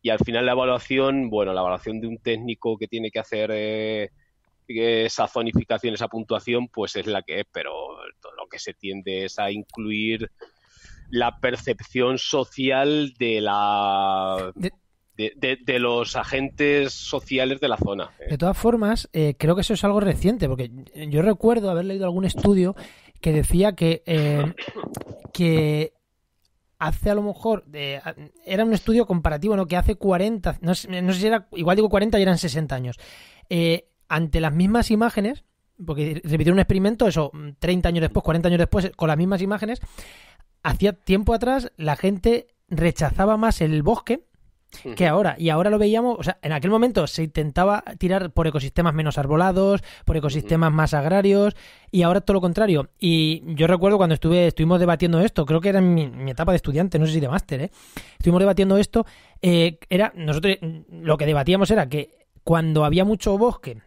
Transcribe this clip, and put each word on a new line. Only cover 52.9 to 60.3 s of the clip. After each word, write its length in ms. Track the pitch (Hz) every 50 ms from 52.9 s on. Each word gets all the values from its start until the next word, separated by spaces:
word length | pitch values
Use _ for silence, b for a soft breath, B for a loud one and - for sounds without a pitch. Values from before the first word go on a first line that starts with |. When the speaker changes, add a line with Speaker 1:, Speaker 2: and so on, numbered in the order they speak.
| _ _
Speaker 2:
Y 420 | - 170 165 160 156 156 160 165 - 165 160
yo 120 | 139 160
recuerdo 300 | 165 185 175 180 196 208
cuando 160 | 202 190 165 160
estuve, 340 | - - 160 170 180 175
estuvimos 320 | 165 147 - 156 165 180 175
debatiendo 400 | 180 175 170 156 180 170 170 160
esto, 240 | 185 226 - - 151
creo 140 | 139 156 165
que 80 | 165 202
era 100 | 190 196
en 140 | 185 180 175
mi, 140 | 165 151
mi 240 | 131 117 123 135 135
etapa 200 | 127 123 170 180
de 60 | 185
estudiante, 420 | 165 - 151 135 151 180 190 - 156
no 60 | 160
sé 60 | 156 156
si 60 | 160
de 100 | 143 123
máster, 320 | 143 190 - - 151 127
¿eh? 100 | 147 190 B B B B B B B B B
Estuvimos 260 | B - 175 170 180
debatiendo 360 | 190 202 190 190 196 190 190
esto, 280 | 202 202 - - 226 226 b b b b b b b
eh, 380 | - 180 175 170 165 170 160 _ - -
era, 240 | 180 180 214 - -
nosotros, 420 | 175 160 151